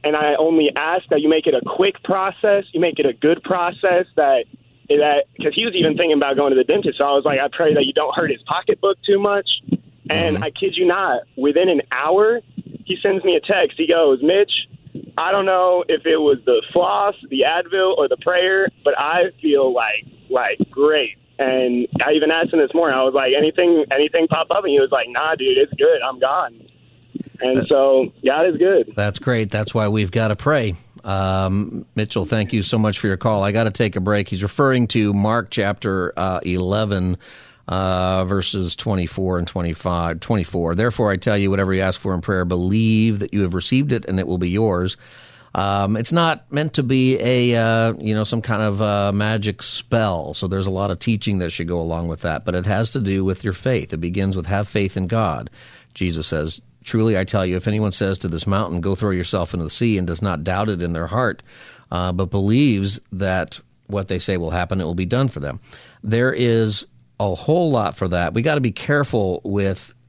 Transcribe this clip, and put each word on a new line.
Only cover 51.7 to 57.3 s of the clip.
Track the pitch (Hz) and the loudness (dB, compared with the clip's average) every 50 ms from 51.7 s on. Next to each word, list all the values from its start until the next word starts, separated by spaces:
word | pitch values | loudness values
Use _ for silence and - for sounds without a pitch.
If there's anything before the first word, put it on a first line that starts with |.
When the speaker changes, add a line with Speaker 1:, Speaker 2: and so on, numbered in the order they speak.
| 87 85 | -4 -4
Speaker 2:
along | 82 82 82 82 85 85 | -4 -4 -4 -4 -4 -6
with | 80 - | -6 -6
that, | - 85 78 - - | -4 -6 -6 -4 -4
but | - 90 | -4 -4
it | 90 92 | -2 -2
has | 104 101 101 113 110 | -2 -2 -2 -2 -2
to | - 139 | -4 -4
do | 107 98 95 95 95 | -2 -2 -2 0 0
with | 95 92 - - | -2 -4 -4 -4
your | 104 | -6
faith. | 92 - - 131 127 104 73 - | -6 -4 -4 -2 -2 -2 -4 -6
It | - 80 | -8 -6
begins | 85 87 90 101 98 98 95 | -6 -4 -4 -2 -2 -2 -2
with, | 92 80 | -4 -4
"Have | 82 101 98 104 | -2 -2 -4 -4
faith | - - 104 101 95 - | -2 -2 -2 -2 -2 -2
in | 98 92 | -4 -4
God." | 85 113 113 110 92 76 57 57 - - - - - - - _ _ _ | -2 -2 -2 0 -2 -2 -4 -8 -12 -18 -20 -20 -20 -20 -20 _ _ _
Jesus | - 95 90 82 80 76 | -4 -4 -4 -4 -4 -4
says, | - 82 78 76 80 - - _ _ _ _ | -4 -4 -4 -4 -6 -8 -12 _ _ _ _
"Truly, | _ - - 113 110 113 107 | _ -4 0 0 2 2 2
I | 92 | 0
tell | 95 - | -2 -2